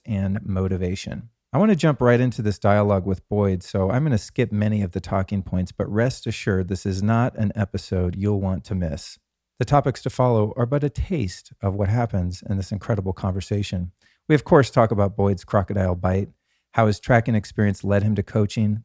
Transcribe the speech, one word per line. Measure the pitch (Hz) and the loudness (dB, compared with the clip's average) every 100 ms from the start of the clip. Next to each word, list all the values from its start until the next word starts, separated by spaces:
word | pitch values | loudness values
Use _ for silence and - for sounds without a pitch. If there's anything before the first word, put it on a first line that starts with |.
| - | -6
and | 104 98 98 - | -4 -2 -4 -4
motivation. | 95 95 92 90 95 - - - _ _ | -2 -2 -2 -4 -6 -8 -12 -12 _ _
I | 135 | 0
want | 214 | 2
to | 180 | 4
jump | 165 139 | 2 4
right | 123 120 | 4 4
into | 127 113 | 4 0
this | 104 101 | -2 0
dialogue | 104 104 101 98 | 2 4 4 2
with | 90 95 - | 0 -4 -2
Boyd, | 104 101 92 | 0 0 0
so | - 101 95 | -2 -2 0
I'm | 123 | 0
gonna | 156 113 | 0 0
skip | - - 110 | -2 -2 -2
many | 104 104 107 | 0 0 0
of | 98 | -2
the | 95 | -4
talking | - 95 95 101 | -2 -2 0 -4
points, | 90 90 90 | -2 -4 -4
but | - 95 | -4 -4
rest | 104 123 - - | 0 0 -2 -8
assured | 107 - 95 90 | -4 0 0 0
this | 95 101 | -4 -2
is | 95 | 0
not | 104 113 123 - | 2 2 0 0
an | 104 | -2
episode | - 101 98 - 92 90 92 | -2 -4 -6 -4 -2 -2 -2
you'll | 101 104 | 0 0
want | 95 92 | -2 -4
to | - | -4
miss. | 95 85 73 - - _ _ _ - | -4 -4 -6 -10 -20 _ _ _ -8
The | 123 | 0
topics | 143 139 - | 2 2 -2
to | 131 | -4
follow | - 127 113 107 - | 0 2 2 2 -2
are | |
but | 120 143 | -2 -2
a | 143 | -2
taste | - - 175 95 - - - | -4 -4 -2 -4 -8 -18 -6
of | 98 | -4
what | 98 98 | 0 0
happens | 117 117 98 90 92 - | 0 0 -2 -2 -4 -4
in | 98 | -4
this | 95 | -4
incredible | 104 - 107 95 | -6 -2 -2 -2
conversation. | - 98 92 - 104 101 92 90 - _ _ - | -4 -4 -4 -4 -4 -4 -6 -8 -12 _ _ 0
We, | |
of | 151 | 0
course, | - 165 127 | 6 4 6
talk | - 113 | 4 4
about | 104 101 | 4 2
Boyd's | 95 98 92 | 2 0 0
crocodile | - 104 98 101 92 | 0 0 0 0 0
bite, | 90 92 95 101 _ _ _ _ | 0 0 0 -2 _ _ _ _
how | - 110 | 2 2
his | 98 | 2
tracking | - 120 113 | 2 2 4
experience | 110 - - 104 95 | 0 -2 0 0 0
led | 98 101 | 0 2
him | 104 | 2
to | 101 | 0
coaching, | - 117 104 - 107 107 | -2 0 0 0 0 -2